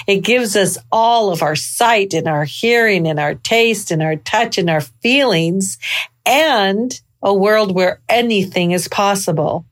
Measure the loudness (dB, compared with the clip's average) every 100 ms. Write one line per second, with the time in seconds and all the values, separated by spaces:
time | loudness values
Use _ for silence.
0 | 0 0 2 2 2 0 0 -2 -2 0
1 | 2 2 2 0 -2 -2 -6 0 2 2
2 | 0 -2 -2 -2 -4 -4 0 2 2 2
3 | 0 -2 -2 -4 -2 2 2 0 -2 -2
4 | -2 -4 -2 -2 -2 -2 -2 -2 -4 _
5 | 0 2 2 2 0 -2 -4 -6 -8 -6
6 | -8 _ 0 2 2 2 0 0 -4 -8
7 | -16 _ 0 2 2 2 2 0 0 -2
8 | -2 0 2 0 -2 -2 0 -2 -2 0
9 | 0 0 -2 -2 -2 -4 -8